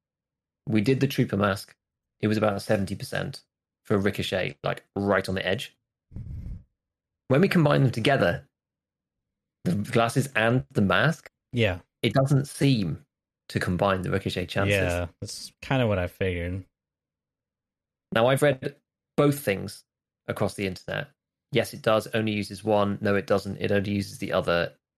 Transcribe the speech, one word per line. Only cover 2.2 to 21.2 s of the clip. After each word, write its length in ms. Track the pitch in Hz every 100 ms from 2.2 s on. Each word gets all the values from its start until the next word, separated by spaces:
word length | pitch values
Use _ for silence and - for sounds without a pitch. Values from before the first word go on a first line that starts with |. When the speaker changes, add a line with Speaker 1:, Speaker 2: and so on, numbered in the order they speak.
Speaker 1:
It 60 | 107
was 100 | 107
about 240 | 107 98
seventy 340 | - 107 95 98
percent 480 | - 98 95 - _ _ _ _
for 120 | _ 104
a 40 |
ricochet, 580 | 98 - 90 95 95 -
like, 220 | 92 - - 98
right 320 | 101 95 95
on 80 | 95
the 100 | 90
edge. 300 | 95 - _ _ _ _ - - - - - - _ _ _ _ _ -
When 140 | 131
we 60 | 196
combine 340 | 180 147 143
them 100 | 135
together, 560 | - 127 131 92 - - _ _ _ _ _ _ _ _ _ _ _
the 120 | - 104
glasses 520 | 104 120 117 135 - 110
and 300 | 113 131 -
the 100 | -
mask, 500 | 98 90 135 170 - _ _
Speaker 2:
Yeah. 260 | 120 107 87 - _
Speaker 1:
it 120 | 120
doesn't 320 | 139 135 139 -
seem 580 | - 139 120 87 - - _ _ _ -
to 100 | -
combine 420 | - 87 101 95
the 100 | 92
ricochet 340 | 95 98 92 90
chances. 300 | 104 101 101
Speaker 2:
Yeah, 320 | 90 87 85 -
that's 320 | 113 - - -
kinda 260 | - 135 117
what 100 | 95
I 100 | 90
figured. 580 | - 95 87 87 90 - _ _ _ _ _ _ _ _ _ _ _ _ _ _
Speaker 1:
Now, 160 | 113 120
I've 140 | 139
read 340 | 147 139 139 - _ _ _ -
both 220 | 147 143
things 460 | - 95 98 - _ _ _ _ -
across 280 | - 101 -
the 120 | 98
internet. 420 | 92 - 101 - _